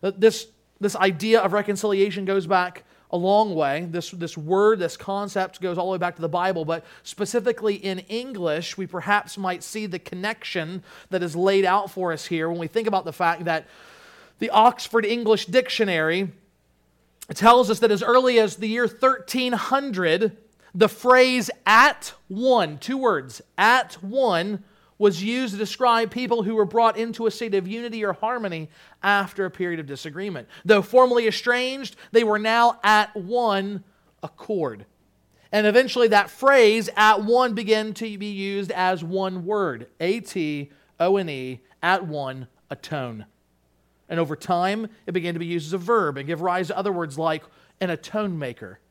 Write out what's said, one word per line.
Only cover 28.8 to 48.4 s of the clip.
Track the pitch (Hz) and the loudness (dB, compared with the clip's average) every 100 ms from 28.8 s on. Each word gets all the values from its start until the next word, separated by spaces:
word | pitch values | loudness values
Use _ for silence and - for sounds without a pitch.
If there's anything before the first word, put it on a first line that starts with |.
| - _ | -20 _
after | 196 202 196 - 185 | 0 0 0 -4 -6
a | |
period | 185 175 165 | -4 -6 -6
of | 143 | -8
disagreement. | 139 165 151 202 160 113 - | -12 -12 -10 -10 -10 -14 -16
Though | 175 208 | 2 2
formerly | 196 247 247 240 226 | 6 4 6 4 0
estranged, | 208 - 240 254 269 254 - - | -2 -2 0 -2 -6 -12 -16 0
they | 226 | 2
were | 226 208 | 2 0
now | 214 226 240 233 | 2 4 2 2
at | 202 214 208 214 | 4 4 4 -4
one | 180 240 233 196 196 202 - _ _ _ | -4 -2 0 0 -2 -8 -12 _ _ _
accord. | 156 _ - 208 147 104 101 _ _ _ _ _ _ | -16 _ -8 -4 -4 -6 -18 _ _ _ _ _ _
And | 208 208 | 0 4
eventually | 220 262 - 233 | 4 4 2 4
that | 208 185 | 4 2
phrase, | - 269 277 220 220 220 214 | 0 4 8 8 6 -2 4
"at | 214 208 | 6 6
one," | 208 240 254 214 | 4 2 2 0
began | 208 220 214 214 | 0 0 0 -8
to | 226 208 | -10 -8
be | 208 | -10
used | 196 196 196 190 | -6 -6 -4 -6
as | 185 185 185 | -2 0 0
one | 165 190 185 185 175 | -4 -4 -4 -6 -4
word, | 208 185 120 120 _ | -2 -2 -4 -12 _
A | 170 220 | -4 -4
T | - 196 156 147 143 _ _ _ | -4 -6 -4 -6 -10 _ _ _
O | 170 196 | 2 2
N | 175 | 0
E, | 139 131 127 _ _ | -6 -8 -10 _ _
at | 170 190 175 | 0 0 -2
one, | 151 135 131 127 _ _ | -8 -8 -10 -14 _ _
atone. | 139 - 151 127 110 104 _ _ _ _ _ _ _ _ | -14 -8 -8 -8 -10 -16 _ _ _ _ _ _ _ _
And | 165 | -4
over | 160 151 | -2 -4
time, | - 175 180 208 220 _ - | -4 0 0 -2 -8 _ -6
it | |
began | 180 170 | -6 -4
to | 170 | -6
be | 170 | -6
used | 170 151 | -6 -6
as | |
a | 185 | -8
verb | 175 233 170 139 | 0 0 0 -4
and | 139 | -6
give | 165 | -4
rise | 180 180 175 | -2 -2 -4
to | - | -4
other | 202 | -4
words | 180 165 139 | -4 -6 -4
like | 160 156 - _ _ _ | -4 -4 -8 _ _ _
an | 185 | -6
atone | 160 - 214 208 | -6 -6 -6 -6
maker | 170 | -6